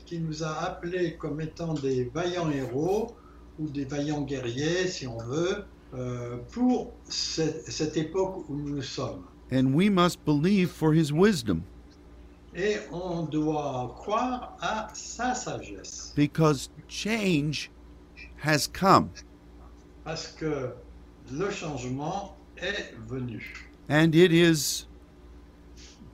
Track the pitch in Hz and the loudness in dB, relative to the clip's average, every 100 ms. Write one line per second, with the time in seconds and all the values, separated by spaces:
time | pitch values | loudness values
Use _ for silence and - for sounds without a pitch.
0 | - 170 160 151 160 156 180 - 175 180 | -8 -6 -4 -4 -4 -2 -4 -4 -4 0
1 | 165 - 156 143 156 - 170 151 135 127 | -2 -2 -6 -6 -6 -6 -4 -2 0 0
2 | 123 147 175 180 160 139 123 127 170 214 | -2 -2 -2 -2 -2 -2 -2 -2 0 0
3 | 226 - - - - - 156 139 131 147 | -2 -8 -20 -20 -18 -8 -6 -4 -4 -4
4 | 143 147 135 139 120 123 156 180 185 - | -2 -2 -4 -4 -4 -2 0 0 0 -4
5 | 131 113 117 147 175 208 - - - 127 | -8 -8 -4 -2 0 -2 -8 -18 -14 -8
6 | 123 123 120 120 - 233 254 240 - - | -6 -6 -8 -10 -10 0 2 2 -2 -12
7 | - - - - 156 - - 117 151 160 | -10 -6 -4 -2 -2 -2 -8 -4 -2 -2
8 | 156 190 185 - - 143 143 143 120 - | -2 0 -2 -4 -8 -6 -4 -6 -6 -6
9 | 127 90 - - - 131 131 139 208 190 | -6 -8 -14 -20 -2 2 4 6 6 6
10 | 175 - - 147 170 202 180 - 156 156 | 4 2 2 4 6 6 4 2 4 6
11 | 151 147 202 175 110 82 - - - - | 4 6 6 6 0 -2 -4 -14 -20 -20
12 | - - - - - 170 208 202 - 170 | -20 -20 -20 -20 -14 -2 -2 -2 -6 -8
13 | 185 170 151 151 151 151 147 127 123 - | -4 -4 -2 0 0 0 -2 -4 -6 -8
14 | - 220 254 247 - - 175 220 214 - | -2 0 0 -4 -8 -6 -4 -4 -6 -12
15 | - - 247 226 165 127 101 95 - - | -12 -4 -2 -2 -4 -8 -10 -14 -14 -14
16 | - - 147 - 156 139 - - - - | -6 0 0 4 4 4 -2 -14 -14 -8
17 | 202 226 196 156 147 135 - - - - | -2 0 2 2 0 -4 -8 -14 -20 -20
18 | - - - - 151 151 - - 190 139 | -20 -20 -20 -6 2 2 2 2 6 6
19 | 95 - - - - - - - - - | 6 -4 -18 -20 -20 -20 -20 -20 -20 -16
20 | 160 165 - - 156 143 127 - - - | -10 -10 -10 -6 -2 -2 -4 -8 -16 -20
21 | - - 110 135 196 - 165 135 123 131 | -20 -20 -10 -4 -4 -4 -6 -6 -4 -4
22 | 151 196 - - - - 180 202 - - | -4 -4 -6 -14 -20 -8 -6 -6 -8 -12
23 | 113 131 123 107 - - - - - 147 | -10 -8 -6 -8 -12 -14 -18 -16 0 4
24 | 165 160 180 165 170 160 - - - - | 6 8 8 8 6 6 2 -4 -8 -18
25 | - - - - - - - - - - | -20 -20 -20 -20 -20 -20 -20 -20 -20 -20
26 | - | -20